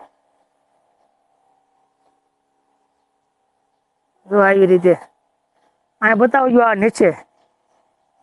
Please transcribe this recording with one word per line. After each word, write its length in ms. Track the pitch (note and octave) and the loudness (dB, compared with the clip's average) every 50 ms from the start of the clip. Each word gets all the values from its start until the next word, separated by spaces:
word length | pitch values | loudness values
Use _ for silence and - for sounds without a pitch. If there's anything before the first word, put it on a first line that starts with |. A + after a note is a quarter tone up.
| - _ _ _ _ _ _ _ _ _ _ _ _ _ _ _ _ _ _ _ _ _ _ _ _ _ _ _ _ _ _ _ _ _ _ _ _ _ _ _ _ _ _ _ _ _ _ _ _ _ _ _ _ _ _ _ _ _ _ _ _ _ _ _ _ _ _ _ _ _ _ _ _ _ _ _ _ _ _ _ _ _ _ _ _ F#3+ | -18 _ _ _ _ _ _ _ _ _ _ _ _ _ _ _ _ _ _ _ _ _ _ _ _ _ _ _ _ _ _ _ _ _ _ _ _ _ _ _ _ _ _ _ _ _ _ _ _ _ _ _ _ _ _ _ _ _ _ _ _ _ _ _ _ _ _ _ _ _ _ _ _ _ _ _ _ _ _ _ _ _ _ _ _ -4
જો 100 | G3 G#3 | 0 0
આવી 260 | G3 F#3+ G3 G3 G3 | 2 2 2 2 2
રીતે. 260 | F3+ F#3 F#3 F3 F3+ E3+ | 2 2 0 2 0 -2
અહીંયા 1200 | - - _ _ _ _ _ _ _ _ _ _ _ _ _ _ _ _ _ _ _ A3 G#3+ A3+ | -2 -4 _ _ _ _ _ _ _ _ _ _ _ _ _ _ _ _ _ _ _ -4 -4 0
બતાવજો 480 | G#3 A#3 B3+ - C#4 C4 C4 A#3+ B3 A#3 | 0 -2 0 0 -2 -2 0 0 0 0
આ 120 | A3+ A3 | 0 -2
નીચે. 360 | G3 G3+ A3+ - - A3+ F3+ D3+ - - _ _ _ _ _ _ _ _ _ _ _ _ _ _ _ _ _ _ _ | -2 -4 -4 -2 0 -2 -2 -2 -4 -14 _ _ _ _ _ _ _ _ _ _ _ _ _ _ _ _ _ _ _